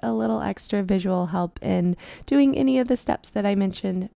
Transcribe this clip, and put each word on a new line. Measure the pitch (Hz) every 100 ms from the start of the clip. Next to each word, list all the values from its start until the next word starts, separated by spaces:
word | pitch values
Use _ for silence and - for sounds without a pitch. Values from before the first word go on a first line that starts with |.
a | 226
little | 226 220 220
extra | 202 196 - 202
visual | 190 190 190 180 175
help | 180 175 -
in | - 180 175 175 - - -
doing | 277 277 -
any | 269 262
of | 247
the | 247
steps | - - -
that | 214 202
I | 196
mentioned, | 190 - 196 185 196